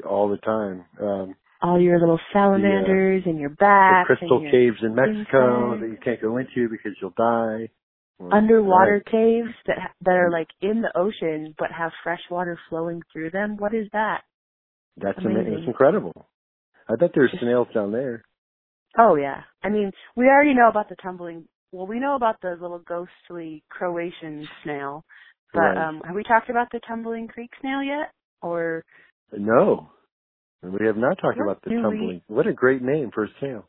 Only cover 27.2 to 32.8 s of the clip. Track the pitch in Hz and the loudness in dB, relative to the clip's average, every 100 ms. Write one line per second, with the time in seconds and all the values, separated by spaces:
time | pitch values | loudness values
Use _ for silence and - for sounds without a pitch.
27.2 | 226 - 240 - 269 277 277 294 302 _ | -10 -14 -18 -12 -8 -6 -4 -6 -8 _
28.2 | _ _ 170 170 165 165 - _ _ _ | _ _ -8 -4 -4 -6 -10 _ _ _
29.2 | _ 107 101 123 190 107 - _ _ _ | _ -6 2 4 4 2 -4 _ _ _
30.2 | _ _ _ _ 87 98 110 107 127 190 | _ _ _ _ -10 -2 -2 0 0 0
31.2 | 147 113 101 95 - 233 214 214 95 90 | -2 -2 -4 -6 -6 -4 -2 -2 -6 -10
32.2 | - 110 202 131 127 131 | -6 -2 -2 2 2 2